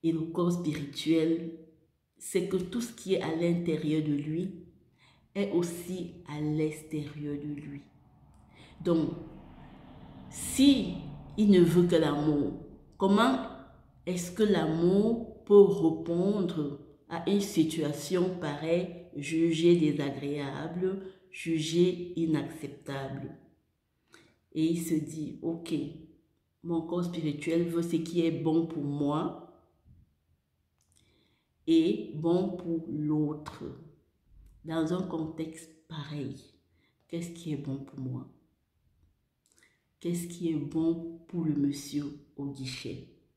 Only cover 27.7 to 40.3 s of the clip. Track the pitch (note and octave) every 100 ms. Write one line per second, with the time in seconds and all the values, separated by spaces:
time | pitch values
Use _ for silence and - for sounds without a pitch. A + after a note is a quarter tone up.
27.7 | E3+ E3+ D#3+ - F3 E3 D3+ D#3+ D#3+ E3+
28.7 | D#3 C#3+ C#3+ C#3+ D3 - - - - _
29.7 | _ _ - _ _ _ _ _ _ _
30.7 | _ _ _ _ _ _ _ _ _ -
31.7 | E3 E3 G#3 - D3+ E3 F3 G3+ - E3+
32.7 | E3 - D3 D3+ D3+ D3+ D3+ - - C#3+
33.7 | C3 - - _ _ _ - - - D#3+
34.7 | E3 D#3+ F3+ - E3 D#3 - D#3+ - -
35.7 | - _ D#3+ D3 D3 C3+ - - _ _
36.7 | _ _ _ _ E3+ F3 - D#3+ C#3+ C3+
37.7 | C3+ - C3+ B2+ B2+ - _ _ _ _
38.7 | _ _ _ _ _ _ _ _ _ _
39.7 | _ _ _ E3+ F3 E3+